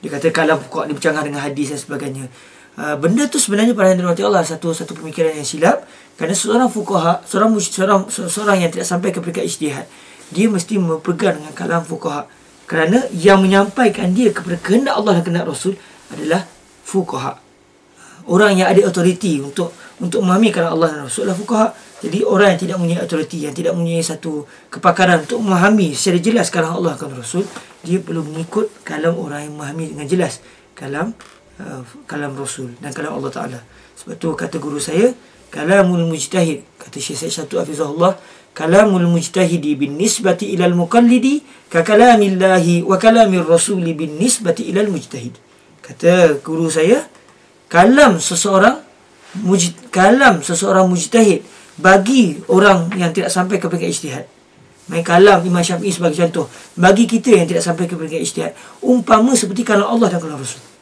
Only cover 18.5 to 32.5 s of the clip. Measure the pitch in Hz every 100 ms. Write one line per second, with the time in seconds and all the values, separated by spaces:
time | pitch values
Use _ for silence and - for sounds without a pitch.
18.5 | 190 185 185 202 180 175 175 190 147 139
19.5 | 156 170 - - - 180 214 190 185 220
20.5 | 190 165 160 160 151 135 - 202 180 214
21.5 | 220 220 - - - - 180 - 196 202
22.5 | 170 180 185 170 175 170 160 156 165 147
23.5 | 127 170 175 170 165 160 156 170 151 147
24.5 | - _ - 185 175 185 - - 240 214
25.5 | 180 190 214 175 135 196 175 180 226 175
26.5 | 185 160 170 175 139 143 131 117 175 196
27.5 | - - - 165 185 170 170 151 160 170
28.5 | 208 220 - - 151 165 170 147 143 151
29.5 | 151 143 160 156 147 143 185 165 - -
30.5 | _ _ - 139 143 196 226 - - _
31.5 | _ 190 135 117 277 285 147 147 135 135